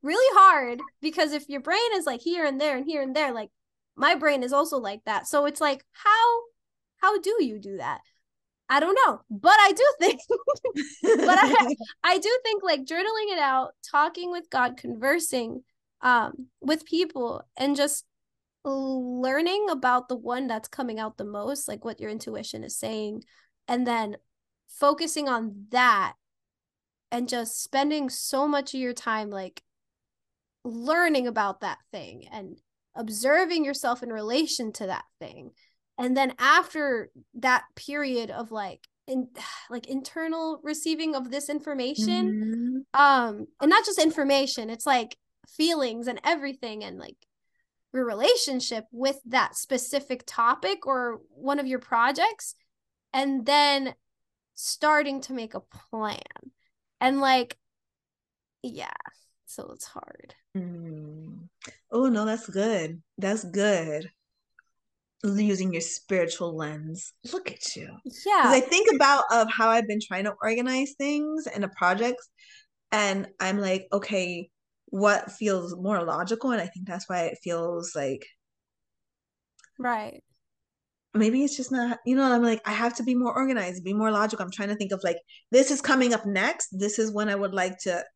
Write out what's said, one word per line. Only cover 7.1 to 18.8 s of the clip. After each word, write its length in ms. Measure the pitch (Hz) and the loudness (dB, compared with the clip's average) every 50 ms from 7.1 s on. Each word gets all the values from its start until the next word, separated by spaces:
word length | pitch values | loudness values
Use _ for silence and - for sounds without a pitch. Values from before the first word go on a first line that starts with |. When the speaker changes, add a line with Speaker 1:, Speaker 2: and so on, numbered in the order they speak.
| 427 392 | 2 2
Speaker 1:
do 160 | 330 370 440 466 330 | 0 0 0 0 0
you 160 | 247 214 214 | 0 -2 -8
do 160 | 196 196 196 | -10 -12 -10
that? 240 | 190 127 131 143 - - _ _ _ _ _ _ _ _ _ _ _ _ _ | -8 -6 -6 -6 -8 -10 _ _ _ _ _ _ _ _ _ _ _ _ _
I 120 | 254 285 | 2 2
don't 180 | 302 349 392 508 523 | 4 4 4 4 4
know, 160 | 339 226 214 _ _ | 4 4 -2 _ _
but 220 | 226 196 196 339 403 427 | -12 2 6 8 10 10
I 120 | 403 392 381 | 10 8 8
do 220 | 359 494 587 539 - | 6 4 4 4 4
think, 200 | 330 381 330 247 - | 2 2 2 2 -2
<laughs> 800 | _ 480 466 - - 571 - _ 508 - 294 294 - - - - 370 453 - - | _ -2 -2 0 -2 -2 0 _ -4 -4 -4 -6 -8 -8 -2 4 4 6 6 8
but 140 | - 359 370 | 6 8 8
I, 380 | 381 269 294 330 277 240 294 - 226 - | 8 8 8 6 6 4 2 -4 -6 -16
Speaker 2:
<laughs> 140 | - _ - | -16 _ 2
Speaker 1:
I 160 | - 359 381 | 2 2 4
do 200 | - 415 480 508 508 | 2 2 0 0 0
think, 200 | 453 440 415 - | 0 -2 0 0
like, 200 | 370 320 269 269 | 0 0 0 -2
journaling 460 | 262 320 339 381 427 453 440 427 415 403 | -4 -4 -2 -2 -2 -2 -2 -2 -2 0
it 60 | 339 | 0
out, 340 | 294 277 262 262 262 - - _ - - | 2 2 2 2 0 -2 -8 _ -16 0
talking 440 | - 285 294 330 330 359 349 349 349 | 2 2 2 2 0 -6 -8 -6 -6
with 180 | 349 349 _ | -8 -8 _
God, 260 | - 262 240 - 254 | 0 0 0 0 -2
conversing, 840 | - - 240 240 220 226 269 294 349 - - - 254 240 226 - 254 - _ _ _ _ _ _ _ | -6 -10 -10 -8 -2 0 2 2 2 0 -2 -2 -4 -4 -4 -8 -12 -14 _ _ _ _ _ _ _
um, 480 | - 254 247 240 220 - - - 254 - _ _ | 2 4 4 4 2 0 -6 -10 -16 -18 _ _
with 240 | - 269 311 320 - | -2 -2 -2 -2 -2
people, 580 | - - 320 370 330 - 277 247 233 - - - _ _ | -4 0 0 0 0 -2 -6 -6 -4 -6 -8 -10 _ _
and 200 | - 254 277 285 | -4 0 0 2
just 280 | 269 285 294 285 - - _ _ _ _ _ _ _ _ _ _ _ _ | 2 0 0 0 -6 -8 _ _ _ _ _ _ _ _ _ _ _ _
learning 1040 | 294 269 269 | -6 -4 -4